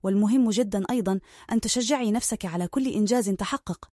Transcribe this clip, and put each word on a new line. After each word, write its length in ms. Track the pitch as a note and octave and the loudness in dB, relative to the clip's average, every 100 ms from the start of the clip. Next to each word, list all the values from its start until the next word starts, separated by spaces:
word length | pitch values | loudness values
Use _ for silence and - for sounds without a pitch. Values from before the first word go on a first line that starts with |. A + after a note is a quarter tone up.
والمهم 480 | F#3+ G3 G#3 C4 A#3 | 2 2 4 4 4
جدا 340 | G#3 A3 G3+ F#3+ | 2 0 -2 -2
أيضا 300 | B3 F#3+ F#3+ - - - | -2 0 -2 -4 -20 -2
أن 80 | A3+ | -2
تشجعي 500 | A3 B3 A#3 C#4 A#3 | 0 -2 0 0 2
نفسك 340 | A3+ - A3 | 0 -2 -4
على 240 | F#3 E3+ F3 | -4 -4 -2
كل 200 | C4+ C4 | -2 -2
إنجاز 400 | G#3+ G#3 B3 G3+ | 0 2 2 2
تحقق 600 | F#3+ G3 C#4 - E3+ - | -2 -2 -6 -6 -10 -10